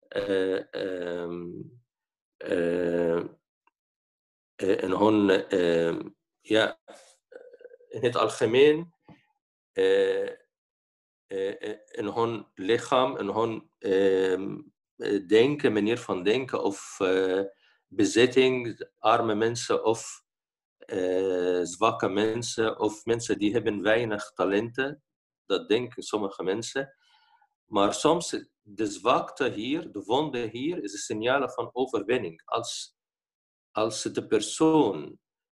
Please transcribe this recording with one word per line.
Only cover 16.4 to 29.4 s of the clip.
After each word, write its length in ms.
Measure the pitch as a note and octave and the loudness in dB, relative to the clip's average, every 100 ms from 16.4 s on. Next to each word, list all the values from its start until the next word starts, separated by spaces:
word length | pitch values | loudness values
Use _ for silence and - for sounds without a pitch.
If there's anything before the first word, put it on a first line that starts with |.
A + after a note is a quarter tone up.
| B2+ A2+ | 0 -2
of, 360 | G2+ - - - | -2 -4 -10 -2
eh, 420 | F#2 F#2+ F#2 F#2+ G2 - _ _ _ | 0 2 2 0 -2 -8 _ _ _
bezitting, 1000 | F#2+ F#2+ G#2+ B2+ C3 C3 B2+ A#2 - - _ | 0 2 4 4 6 4 2 -4 -10 -14 _
arme 360 | G#2+ A#2 A#2 G#2 | 2 2 2 0
mensen 480 | A2+ A#2+ - - A2 | 0 -2 -2 0 0
of, 380 | A2+ - - _ _ _ _ _ _ | -2 -4 -16 _ _ _ _ _ _
eh, 840 | - G2+ F2+ F#2 F#2+ F2+ F2+ F2+ | -8 -4 -2 0 0 0 0 0
zwakke 460 | E2+ - A2+ A2+ G2+ | -2 0 0 2 0
mensen 680 | G2 A2 A#2 A#2 - A2 - | 0 0 -2 -6 -2 -2 0
of 260 | G#2+ - A#2 | -4 -2 -2
mensen 320 | A#2 - F#2+ | -2 0 0
die 120 | G#2 | 2
hebben 280 | A2+ A2 G2+ | 0 0 -2
weinig 500 | G2+ A2+ A#2 G#2 - | 2 2 0 -4 -6
talenten. 720 | - F#2 G2+ A#2 B2 C#3 D3+ _ _ _ _ - | -2 0 0 -2 -4 -6 -6 _ _ _ _ -4
Dat 220 | F#2 E2+ | -2 0
denken 340 | A2+ A#2+ - | 0 0 -10
sommige 400 | - G#2+ G2 - | -4 -4 -4 -4
mensen. 520 | A#2+ G#2+ A#2+ C3+ C3+ _ _ _ _ _ _ _ - | -2 -2 -2 -6 -6 _ _ _ _ _ _ _ -4
Maar 280 | G#2 G2+ | 2 2
soms 520 | - D3+ E3+ - G#2 - _ | 4 2 2 0 -8 -8 _
de 240 | G#2 G2 G#2+ | -14 -6 -6
zwakte 640 | F#2+ A2+ D3 - - | -2 2 2 0 -2